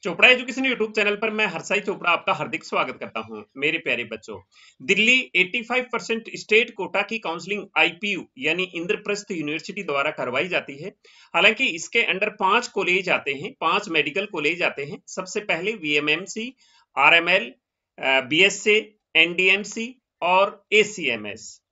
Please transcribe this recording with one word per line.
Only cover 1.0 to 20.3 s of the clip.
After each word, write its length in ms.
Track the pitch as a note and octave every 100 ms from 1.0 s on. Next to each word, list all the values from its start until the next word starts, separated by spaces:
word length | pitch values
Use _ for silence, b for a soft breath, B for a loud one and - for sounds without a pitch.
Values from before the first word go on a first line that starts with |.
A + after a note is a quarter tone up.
| G#3 G#3
पर 140 | A3
मैं 160 | G#3+ G#3+
हरसाई 340 | F3+ - G#3
चोपड़ा 300 | G3+ E3+ F3
आपका 220 | E3 -
हार्दिक 320 | F3 C#3 C#3
स्वागत 320 | - G3 C#3+ B2
करता 200 | A#2 A2+
हूं। 220 | G#2 A2 G#2 C3+
मेरे 220 | D3 E3
प्यारे 260 | D#3+ A#2+
बच्चों, 360 | A2 A2 - G2+ _ b b b
दिल्ली 480 | C3 F#3+ A3 B3+ G#3+ F3
एटी 260 | F3+ A#3+
फ़ाइव 240 | A3+ B3 B3
परसेंट 380 | A3+ - A3+ A3
स्टेट 400 | F3+ - G#3+ A#3
कोटा 280 | - F3 F#3+
की 160 | G3+ A3
काउंसलिंग 480 | E3+ E3 E3 G3+ E3 -
आईपीयू 480 | E3 E3+ G#3 F#3 A#2+ -
यानी 240 | C#3 E3
इंद्रप्रस्थ 640 | F3+ F3 F3 G3+ - G3+ -
यूनिवर्सिटी 520 | F#3 D3 D#3 - G3
द्वारा 280 | F3+ C#3 C#3+
करवाई 380 | D3+ B2+ B2 F3
जाती 340 | E3+ - C#3
है। 60 | F3 - b b b
हालांकि 320 | E3+ G3 A3 C4
इसके 360 | - - A#3 A#3
under 160 | F3+ G#3
पांच 400 | - F#3 A3 A#3+
कॉलेज 400 | - F3 F#3 F#3+
आते 260 | C3 C#3+
हैं, 180 | C#3 F#3
पांच 360 | - E3 F#3 G#3
मेडिकल 380 | D#3+ D3 D3 G3+
कॉलेज 360 | F3+ D3 E3+
आते 220 | F3 G#3+
हैं। 180 | C#3+ G#3 -
सबसे 340 | - F#3 A3
पहले 320 | G3+ E3+ F#3
वीएमएमसी, 840 | G#3+ D#3 D3 D3 D3+ F#3+ - A#3 - b b b -
आरएमएल, 560 | D3 E3 E3+ F#3+ A#3+ - _ _ _ -
अ, 220 | C3+ C3+
बीएसए, 760 | B2+ D#3 G3 G3 A3 G#3+ G#3+ _ _ D#3+
एनडीएमसी 800 | E3 F3 F#3 G3 G#3 - A3+ B3+ _ _
और 420 | E3+